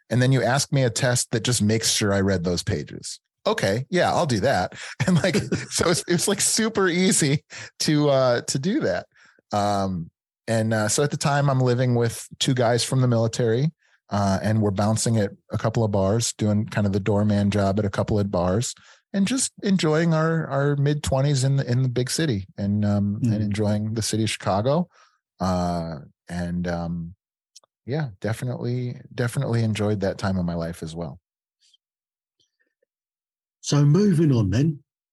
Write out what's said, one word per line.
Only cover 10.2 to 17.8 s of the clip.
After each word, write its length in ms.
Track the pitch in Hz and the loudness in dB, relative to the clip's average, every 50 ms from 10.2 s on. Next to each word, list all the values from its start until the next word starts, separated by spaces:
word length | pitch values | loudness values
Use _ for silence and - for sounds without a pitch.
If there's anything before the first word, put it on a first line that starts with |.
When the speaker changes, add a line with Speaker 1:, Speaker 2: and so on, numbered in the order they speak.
| _ _ _ _ - - | _ _ _ _ -6 -2
Speaker 1:
and, 260 | 113 113 110 110 113 | 0 0 0 0 0
uh, 140 | 110 107 107 | 0 0 0
so 160 | - - 143 | 0 0 0
at 80 | 143 | 0
the 40 | 160 | 0
time 320 | 151 - 156 143 143 139 143 | -2 0 0 2 2 2 2
I'm 120 | 131 131 | 2 2
living 340 | 127 127 120 123 131 127 120 | 2 2 2 2 2 2 2
with 320 | 120 117 113 - - - - - - | 2 0 0 -2 -6 -12 -12 -8 -4
two 120 | - 143 | -2 0
guys 300 | 131 123 120 113 123 117 | 2 2 2 2 2 2
from 180 | - - 131 131 | 0 0 0 2
the 80 | 127 123 | 2 2
military, 640 | 117 113 113 113 - - 123 113 113 123 147 160 - _ _ _ _ _ _ - | 2 2 2 0 0 0 0 0 2 2 0 -2 -2 _ _ _ _ _ _ -6
uh, 280 | 101 104 101 98 95 - | -2 0 0 0 0 0
and 200 | - 104 110 110 | 0 0 2 2
we're 80 | 104 104 | 2 0
bouncing 480 | 95 104 104 107 113 110 - 120 113 110 | 0 0 0 0 0 0 0 0 0 0
at 140 | 101 - - - _ - | 0 -2 -4 -10 _ -8
a 80 | - 110 | -6 -4
couple 260 | - 113 - 123 113 | -2 -2 0 0 0
of 60 | 104 | 2
bars, 420 | 101 98 95 95 107 117 113 - | 2 2 2 2 2 0 0 -2
doing 320 | - - 110 104 104 104 110 | -4 -2 0 0 2 0 -2
kind 220 | - - 113 104 | -2 -2 0 0
of 80 | 101 95 | 0 0
the 60 | 104 | 0
doorman 500 | 95 110 101 101 104 104 104 101 104 101 | 0 0 2 2 2 2 2 2 2 2
job 280 | 98 104 98 98 98 | 2 2 2 2 0
at 60 | 107 | 0